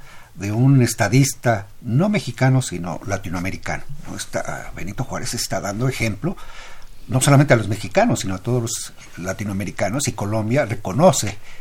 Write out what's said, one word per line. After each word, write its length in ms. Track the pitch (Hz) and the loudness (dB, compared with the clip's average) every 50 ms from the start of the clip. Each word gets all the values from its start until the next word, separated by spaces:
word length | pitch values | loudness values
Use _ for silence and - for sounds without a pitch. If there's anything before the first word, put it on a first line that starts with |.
| - - - - - - - | -4 -14 -16 -18 -18 -18 -12
de 160 | - 92 101 | -8 -4 -2
un 300 | 107 113 127 135 139 131 | 2 4 6 6 8 8
estadista 840 | 120 113 - - 110 98 110 135 139 - - - - 123 113 101 101 - - - | 6 4 4 2 2 4 6 6 6 4 2 0 0 2 2 0 -2 -6 -14 -12
no 280 | - 113 110 135 185 214 | -4 0 2 2 4 2
mexicano, 520 | 208 165 - - 117 - 127 131 131 131 | 2 0 -2 -4 -2 2 2 4 4 4
sino 380 | 127 - 87 87 85 87 73 - - | 2 0 -4 -6 -6 -6 -6 -6 -4
latinoamericano, 760 | 98 101 92 - - 82 90 87 95 80 78 - - 76 - - - - - - - | -4 -4 -4 -4 -4 -6 -4 -4 -4 -4 -6 -4 -6 -6 -4 -6 -6 -8 -8 -8 -8
¿no? 60 | 90 | -10
Está, 560 | - - - - - - - 76 64 - - - | -10 -8 -6 -6 -6 -4 -4 -6 -8 -8 -10 -10
Benito 280 | - 82 92 101 - 120 | -8 -8 -6 -6 -6 -6
Juárez 300 | - - 87 - 123 120 | -6 -6 -6 -4 -4 -4
está 260 | 120 - - - 95 | -4 -4 -4 -4 -4
dando 260 | 80 98 101 107 127 135 | -4 -4 -4 -2 -2 -2
ejemplo, 480 | 127 - 117 113 101 101 - 165 208 - - - - - - - - - - - - - - - | 0 0 -2 -2 -2 -2 -4 -4 -4 -6 -8 -10 -12 -12 -12 -12 -12 -12 -12 -12 -12 -12 -6 -2
no 120 | 117 131 | 0 2
solamente 320 | - 143 139 135 147 135 135 | 4 6 8 8 8 8 6
a 40 | 117 | 4
los 100 | 104 104 | 4 2
mexicanos, 540 | 107 - - 95 - 190 220 247 123 - | -2 -4 -4 0 2 4 4 4 4 0
sino 140 | - 98 95 | -2 -4 -4
a 60 | 92 | -4
todos 200 | - 117 123 123 | -2 -2 -2 0
los 320 | 113 113 - - - - - - - - - - | -2 -2 -4 -6 -8 -10 -12 -16 -18 -16 -14 -8
latinoamericanos, 920 | 85 92 95 - 104 104 98 95 101 95 - - 104 95 107 147 - - | -6 -6 -6 -4 -4 -6 -4 -4 -4 -6 -4 -4 -2 -2 -2 -2 -2 -2
y 60 | - | -2
Colombia 520 | - 104 101 110 110 104 110 120 147 139 | -2 -2 -2 0 0 0 2 2 2 2
reconoce 720 | 104 113 - - - 92 120 170 190 - - - 101 - - - - - - | 0 -2 -4 -4 -2 2 4 6 6 6 4 2 -2 -4 -6 -8 -10 -8 -8